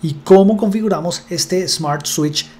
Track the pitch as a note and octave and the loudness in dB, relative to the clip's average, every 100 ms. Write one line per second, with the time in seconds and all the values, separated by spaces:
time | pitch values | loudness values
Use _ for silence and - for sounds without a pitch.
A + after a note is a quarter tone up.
0 | E3 C#3+ - F#3+ G3 G#3+ A3 G#3 G#3+ F3 | -6 -8 6 6 6 2 0 -2 -2 -2
1 | E3 F3 - E3+ - F#3 F3+ - D#3 C#3+ | -4 -8 -8 -8 -4 -4 -4 -4 -4 -4
2 | B2 - D3+ D3 - - | -4 -4 -2 -4 -10 -16